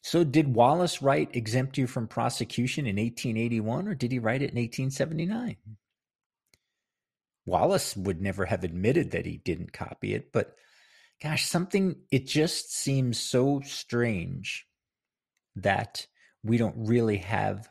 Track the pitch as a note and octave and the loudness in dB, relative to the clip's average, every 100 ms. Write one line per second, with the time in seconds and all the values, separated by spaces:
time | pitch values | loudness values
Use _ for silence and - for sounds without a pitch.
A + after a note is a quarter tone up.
0 | - E3+ D#3+ D3 D3 A#2 A#2+ E3 F3 - | 2 2 4 4 4 6 6 6 2 2
1 | C#3 D3 D3+ B2 G#2+ A#2+ C3+ C#3+ B2 B2+ | 2 2 0 -4 0 0 0 0 -2 -2
2 | A2+ - A#2+ - A2+ - B2+ - C3+ G2 | -4 -2 -2 -2 -4 -2 -2 -2 -2 0
3 | A2+ - B2+ A2 A#2 A#2 G#2+ C3 G3+ D3+ | -2 -2 -4 -2 0 0 0 -2 -4 -4
4 | B2 B2+ A2+ C3 C#3+ A#2+ A#2 - C3 C3+ | -2 0 0 0 -2 -2 -4 -2 -4 -2
5 | D#3+ D#3+ E3+ A3+ A#3+ - G#2+ G#2+ _ _ | -2 -2 -2 -4 -6 -8 -14 -20 _ _
6 | _ _ _ _ _ _ _ _ _ _ | _ _ _ _ _ _ _ _ _ _
7 | _ _ _ _ - F2 C3+ F#3+ - G2+ | _ _ _ _ 0 2 4 2 0 -4
8 | F#2+ E2+ G2 F#2+ F2+ G2 F2+ F2 G#2 D#3+ | -4 -2 -4 -2 -2 -2 -2 0 2 2
9 | - F2 F2 E2 - E2 - - - - | 0 -4 -6 -8 -4 -4 -6 -10 -12 -8
10 | G#2 G#2 - A2+ - _ _ _ _ _ | -4 -4 -2 -2 -2 _ _ _ _ _
11 | _ _ D3+ D3 - F3 F#3 G3+ F#3+ C3+ | _ _ -4 -2 0 0 2 2 2 -2
12 | _ C3+ C3+ D3+ D#3+ - - - - C3+ | _ 0 2 2 2 0 -6 -4 0 2
13 | B2 A#2 - B2+ C3+ C#3+ C3+ - - A#2+ | 2 0 0 2 4 0 -4 -12 -4 0
14 | A#2+ G2 F2 F2+ - - - _ _ _ | 2 0 -4 -8 -8 -10 -12 _ _ _
15 | _ _ _ _ _ - G2 G2 - - | _ _ _ _ _ -2 0 0 -2 -10
16 | - _ _ _ G#2+ A#2 A2 - G#2+ A#2+ | -14 _ _ _ 0 2 2 -2 2 2
17 | A2+ G2+ F2+ G2+ G#2 G2+ A2+ | 4 0 0 -2 -2 -4 -12